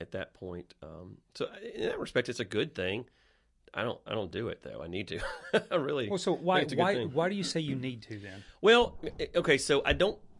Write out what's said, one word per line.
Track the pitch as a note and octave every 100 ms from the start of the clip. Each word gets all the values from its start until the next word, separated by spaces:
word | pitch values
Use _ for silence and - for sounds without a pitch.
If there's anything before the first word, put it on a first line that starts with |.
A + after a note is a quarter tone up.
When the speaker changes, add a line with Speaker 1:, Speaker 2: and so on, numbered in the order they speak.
Speaker 1:
at | -
that | G2 -
point. | - F#2 F2 - -
Um, | D#2+ D#2+ F#2 G2+ _
so | - - G3 G#3+
in | G3+ -
that | -
respect, | - C3 B2
it's | A#2
a |
good | A2+ G#2+ D3+
thing. | - F2+ G#2+ - _ _ _ _ _ -
I | -
don't, | A2+ - -
I |
don't | G#2+ F#2
do | G#2 A2
it | -
though. | - A1
I | E2
need | F#2 G2+
to. | E2+ - - -
<laughs> | G#3 -
I | F3
really | C3+ C#3+ A#2
Speaker 2:
Well, | F#3+
so | F#3+
Speaker 1:
think | E3 F3
Speaker 2:
why, | F#3
Speaker 1:
it's | -
a | C3+
good |
Speaker 2:
why, | F3+
Speaker 1:
thing. | B2+ F3+
Speaker 2:
why | C3 F3+
do |
you | G3+
say | F3 E3
you | D3+
need | C3+ C3 A#2+
to | - G#2+
then? | G2+ F#2+ - -
Speaker 1:
Well, | G3 A#3+ A#3 - D#3 -
i-, | -
okay, | F3 E3+ C#3
so | - C#3+
I | -
don't. | D3 F#3+ - -